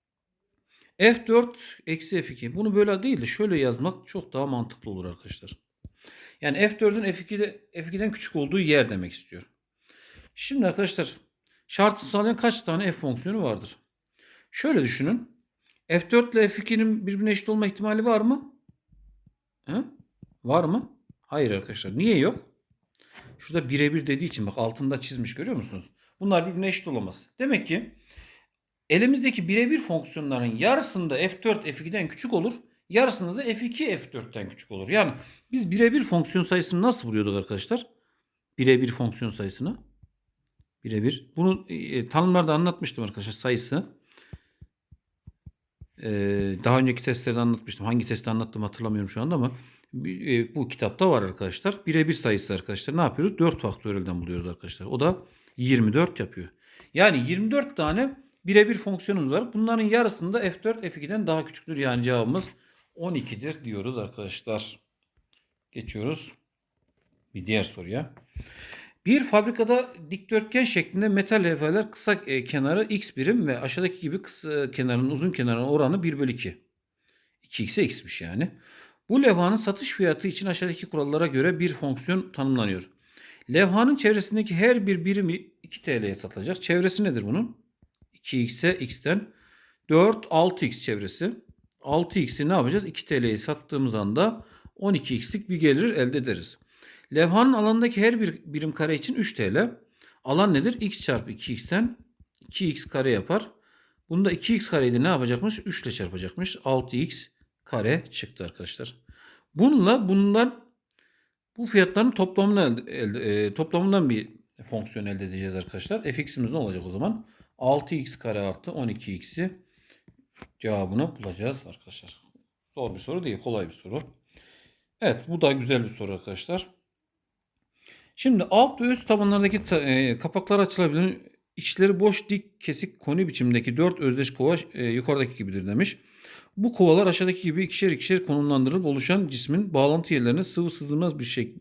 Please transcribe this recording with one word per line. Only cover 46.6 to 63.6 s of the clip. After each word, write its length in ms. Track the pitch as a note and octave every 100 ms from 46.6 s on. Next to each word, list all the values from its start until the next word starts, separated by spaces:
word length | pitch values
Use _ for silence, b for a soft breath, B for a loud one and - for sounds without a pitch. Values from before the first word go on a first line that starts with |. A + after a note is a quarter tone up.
daha 160 | A#2+ B2+
önceki 240 | C3 B2
testlerde 360 | - B2 B2+ A#2
anlatmıştım. 460 | A#2+ A2+ - - G#2
Hangi 200 | A#2+ -
testte 260 | G#2+ A#2
anlattığımı 340 | A2 A2+ G#2+ G#2
hatırlamıyorum 440 | - A2+ G#2 F#2+
şu 120 | A2
anda 140 | D3 D#3+
ama, 160 | B2 B2 B B _ C3 C#3+
e, 500 | F#3 D#3+ A#2+ A#2 D3+
bu 120 | A#2+
kitapta 420 | - G#2+ - F#3
var 140 | B2+
arkadaşlar. 600 | F#2+ F#2+ F#2+ - G3 G3+ D#3
Birebir 280 | D#3+ D#3
sayısı 400 | C#3 A#2+ G2+ -
arkadaşlar 440 | F#2+ - G2+ - D#3+
ne 40 |
yapıyoruz? 360 | C#3+ - G3 G3
Dört 240 | E3 C#3
faktöriyelden 600 | G#2+ - G#2+ G2 F2+ F2
buluyoruz 260 | F2 F2 F2
arkadaşlar. 380 | E2+ F2 - G2
O 140 | B2+
da 180 | D#3+ F#3 b b b -
yirmi 360 | B2+ B2 G#2+
dört 260 | C#3 E3+ -
yapıyor. 300 | G2+ F#2 F2 _ b b b
Yani 360 | D3+ G3+ C#3 B2+
yirmi 220 | F3+ A3
dört 260 | C#4+ C#4 -
tane 420 | D3+ F#3+ C4+ - _ _ F3
birebir 320 | G#3 G#3+ A3
fonksiyonumuz 540 | G3 F#3 - G3 C3+
var. 220 | E3+ B3
Bunların 300 | G#3+ A3 A3+
yarısında 560 | G#3+ A#3 A3 - E3+ A3+
F 240 | F#3+ -
dört 180 | A3 A3+
F 180 | F3+ D#3
ikiden 260 | D3 G#3+ E3+
daha 180 | D#3+ -
küçüktür. 320 | - - C#3+
Yani 260 | C3+ B2
cevabımız 460 | A#2+ B2 A2+ F3+ - b b b b -
on 200 | F3 D3+
ikidir 480 | A#2 A2 D3 -